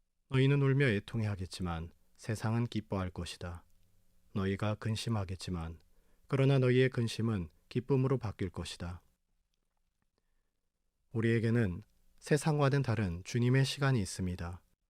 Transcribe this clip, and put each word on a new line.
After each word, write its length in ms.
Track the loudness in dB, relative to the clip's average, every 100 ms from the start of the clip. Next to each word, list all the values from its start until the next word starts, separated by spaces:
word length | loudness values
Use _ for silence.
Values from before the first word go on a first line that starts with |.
| _ _ -2
"너희는 340 | 2 4 4
울며 240 | 4 4 4
애통해 400 | 2 -2 -2 -2
하겠지만 640 | -4 -6 -6 -4 -4 -8 -14 _ -12
세상은 520 | -6 -4 0 0 -2
기뻐할 420 | -4 -4 -4 -4
것이다. 540 | -6 -10 -10 -12 -12 -18 -20 _ _ _ _ _ -2
너희가 380 | -2 0 -2
근심하겠지만 1040 | -2 -4 -4 -2 -4 -4 -8 -6 -6 -6 -10 _ _ _ _ -4
그러나 320 | 2 4 6
너희의 300 | 4 4 4
근심은 600 | 2 -4 -2 -2 -2 -4 _ -6
기쁨으로 500 | -4 0 2 2 0
바뀔 320 | -4 -6 -6
것이다." 500 | -6 -8 -8 -10 -10 _ _ _ _ _ _ _ _ _ _ _ _ _ _ _ _ _ _ _ _ _
우리에게는 720 | -2 2 2 2 2 2 -2 -10 _ _ _
세상과는 640 | 0 2 2 2 4 2
다른 400 | 0 0 0 -2
주님의 420 | -4 0 4 4
시간이 360 | 2 0 2 2
있습니다. 600 | 0 -4 -4 -4 -6 -10 _ _ _